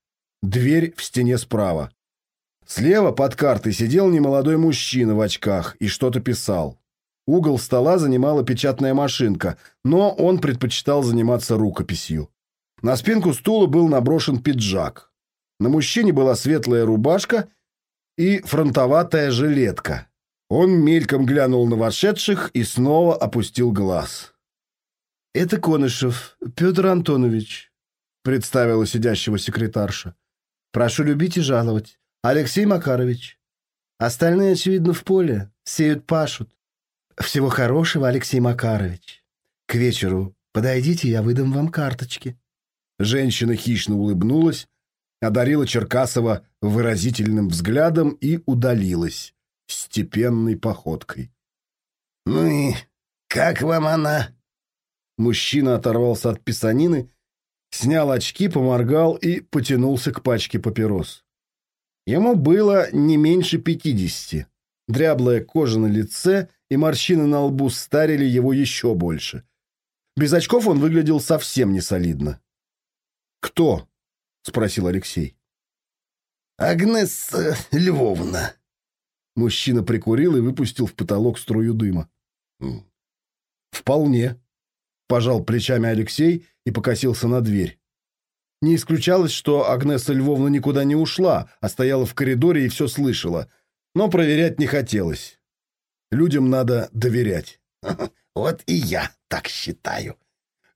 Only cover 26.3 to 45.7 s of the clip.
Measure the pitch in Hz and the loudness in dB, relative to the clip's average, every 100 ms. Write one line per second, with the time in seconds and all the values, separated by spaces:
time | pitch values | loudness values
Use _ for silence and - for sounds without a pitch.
26.3 | - 117 - 180 180 190 180 - 135 123 | -14 -12 0 2 4 2 2 2 2 2
27.3 | 113 110 - - _ _ _ _ _ 123 | 0 -4 -14 -18 _ _ _ _ _ -2
28.3 | 131 - - 117 113 104 117 117 104 - | -2 0 0 2 2 0 0 0 -2 -2
29.3 | 101 - 110 110 113 98 - 90 - _ | -4 -2 -4 -2 -2 -4 -6 -12 -18 _
30.3 | _ _ _ _ 107 117 139 147 143 180 | _ _ _ _ 0 0 0 0 0 0
31.3 | 175 135 120 117 107 110 _ _ _ 120 | 0 0 0 2 -2 -4 _ _ _ 0
32.3 | 147 127 196 208 180 151 127 127 123 - | 0 0 0 2 2 0 0 0 -4 -8
33.3 | _ _ _ _ _ _ - 117 - 170 | _ _ _ _ _ _ -4 -4 0 2
34.3 | 180 196 180 185 190 170 175 - 190 165 | 4 2 2 2 0 0 -2 0 0 2
35.3 | 107 101 _ - - 151 151 - 160 147 | -2 -6 _ -12 -2 0 0 -2 -2 -2
36.3 | - 110 _ _ _ _ _ _ - - | -6 -14 _ _ _ _ _ _ -10 -4
37.3 | 143 135 123 120 147 160 151 131 127 - | 0 0 0 2 2 0 0 0 0 -2
38.3 | 131 120 120 113 107 92 90 - - _ | 0 0 0 -2 -2 -2 -6 -16 -20 _
39.3 | _ _ _ - 120 123 113 95 92 95 | _ _ _ -6 0 0 0 -2 -2 -4
40.3 | _ _ 107 131 131 143 170 127 113 110 | _ _ -4 0 0 0 0 0 0 0
41.3 | 127 135 139 160 165 139 127 123 - 131 | 0 0 0 -2 -2 -4 -6 -12 -10 -12
42.3 | 123 _ _ _ _ _ - 104 135 131 | -14 _ _ _ _ _ -4 -2 0 0
43.3 | - 117 110 120 110 - 101 104 92 107 | 0 -2 -2 -2 -4 -2 -2 0 0 0
44.3 | 156 165 - - _ _ _ _ - 110 | 2 2 0 -12 _ _ _ _ -6 -2
45.3 | 117 123 147 131 | 0 2 0 0